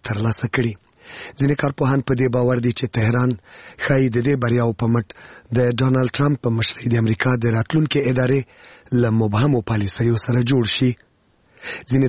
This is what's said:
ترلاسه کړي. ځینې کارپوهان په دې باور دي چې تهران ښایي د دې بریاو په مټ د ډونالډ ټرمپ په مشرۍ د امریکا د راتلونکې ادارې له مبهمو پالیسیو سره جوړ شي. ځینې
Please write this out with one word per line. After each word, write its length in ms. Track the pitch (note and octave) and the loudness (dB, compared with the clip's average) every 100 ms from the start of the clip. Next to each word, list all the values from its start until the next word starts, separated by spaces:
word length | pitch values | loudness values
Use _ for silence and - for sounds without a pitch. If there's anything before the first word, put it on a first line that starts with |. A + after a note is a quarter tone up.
ترلاسه 460 | - G#2 A2+ A2 A#2+ - | -6 -4 -2 -2 -2 -2
کړي. 180 | A#2 G#2 _ _ - - - - | -2 -4 _ _ -20 -20 -12 -2
ځینې 160 | C#3 D3 | -2 0
کارپوهان 380 | C#3+ C3+ C3+ C#3 - | -2 -2 0 0 0
په 60 | |
دې 140 | B2+ C3 | 0 0
باور 240 | B2 B2 B2+ | 2 0 0
دي 140 | A#2+ | 0
چې 140 | - B2+ - | -2 -4 0
تهران 320 | A2 A#2+ B2+ A#2+ - - - - | 0 2 0 -2 -8 -20 -20 -6
ښایي 240 | - C3+ C3 | -2 2 2
د 100 | A#2 A#2+ | 0 0
دې 80 | C#3 | 0
بریاو 300 | A#2+ A#2+ A#2+ | 0 0 0
په 140 | A2 A2+ | -2 0
مټ 140 | A#2 A2 - - - - A#2 | 0 -2 -12 -20 -20 -4 0
د 20 | B2 A#2+ | 0 2
ډونالډ 320 | C3 C3 B2+ - | 2 2 0 0
ټرمپ 200 | C#3+ C#3+ | 0 0
په 60 | A#2+ | -2
مشرۍ 360 | A2+ A2+ - B2 | -2 -2 -4 -2
د 20 | A#2 | 0
امریکا 280 | A2+ A2 C3 B2 | 0 0 0 0
د 80 | A#2 A2+ | 0 0
راتلونکې 440 | A2+ D#3+ D#3 C#3+ C#3 | 0 0 0 0 0
ادارې 300 | B2+ B2+ C#3 B2 - - - - | 2 2 0 -2 -12 -20 -20 -2
له 180 | B2 A#2 | 0 2
مبهمو 500 | A2 A2 G#2 C#3+ C3 - | 2 2 2 2 2 0
پالیسیو 460 | A2 G2+ - A#2 A#2 | -2 -2 0 0 0
سره 240 | - A#2+ A#2+ | 0 0 2
جوړ 140 | C3+ A2 - | 0 0 0
شي. 160 | B2+ A#2+ _ _ _ _ _ _ - - - | 0 -2 _ _ _ _ _ _ -14 -10 -2
ځینې 180 | C3+ | 2